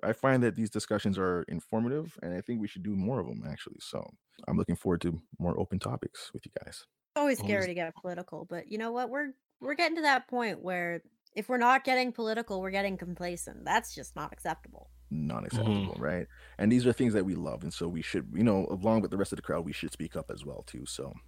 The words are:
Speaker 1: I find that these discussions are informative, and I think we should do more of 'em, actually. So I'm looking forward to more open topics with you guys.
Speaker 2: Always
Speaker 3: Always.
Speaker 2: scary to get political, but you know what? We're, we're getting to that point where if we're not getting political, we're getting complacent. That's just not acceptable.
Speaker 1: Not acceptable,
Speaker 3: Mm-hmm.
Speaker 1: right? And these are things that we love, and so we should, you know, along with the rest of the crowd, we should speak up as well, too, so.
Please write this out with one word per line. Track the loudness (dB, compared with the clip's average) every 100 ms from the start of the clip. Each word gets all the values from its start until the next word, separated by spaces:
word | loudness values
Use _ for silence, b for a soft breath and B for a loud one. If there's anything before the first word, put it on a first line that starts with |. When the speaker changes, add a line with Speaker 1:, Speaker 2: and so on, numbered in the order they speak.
Speaker 1:
I | -2
find | 2 4 6
that | 6 2
these | 0
discussions | -2 0 2 2 2
are | 2 2
informative, | 0 -4 -2 0 0 -2 -4 -8
and | -6
I | -6
think | -4 -2
we | -4
should | -4
do | -4 0
more | 0 0
of | -2
'em, | -6 -8
actually. | -10 -12 -14
So | -8 -8 -8 -14 _ B 0
I'm | 2
looking | 2 0
forward | 0 0
to | 0 -4 -6 -4
more | -2 0
open | -2 -2
topics | -2 -4 -6 -10 -14
with | -14 -10
you | -10
guys. | -10 -16 -20 _ _ 0
Speaker 2:
Always | 2 2
Speaker 3:
Always. | 2
Speaker 2:
scary | 2 0
to |
get | -2 -4 -6
political, | -8 -8 -8 -10 -10
but | -10 -8
you | -6
know | -4
what? | -2 -2
We're, | -4 -6 -8 _ _
we're | -4 2
getting | 2 2
to |
that | 4 4 2
point | -2 0 -2
where | -2 -2 -2 -4 -8 _ _ -6
if | 0
we're | 4
not | 6 6 6
getting | 2 2
political, | 0 -2 -2 -2 -4
we're | -2
getting | 0 0 -2
complacent. | -6 -6 -6 -6 -8 -8
That's | 2 2 2 -6
just | -10 -8
not | -8
acceptable. | -6 -6 -6 -8 -20 -20 -18 -6
Speaker 1:
Not | -2 -2 -2 -2
acceptable, | 0 4 4 0
Speaker 3:
Mm-hmm. | -2
Speaker 1:
right? | -2 -2 -4 B B B
And | 4
these | 6 6
are |
things | 4 4
that | 4 2
we | 0
love, | -2 -4
and | -6
so | -4 -4
we | -4
should, | -2 -2 -2
you | 4
know, | 6 6 2
along | 0 4 4
with | 2
the | 0
rest | -2
of | -2
the |
crowd, | -2 -2
we | -2
should | -6 -6
speak | -6 -8 -6
up | -8
as | -10 -10
well, | -12 -12
too, | -12 -10
so. | -8 -10 -12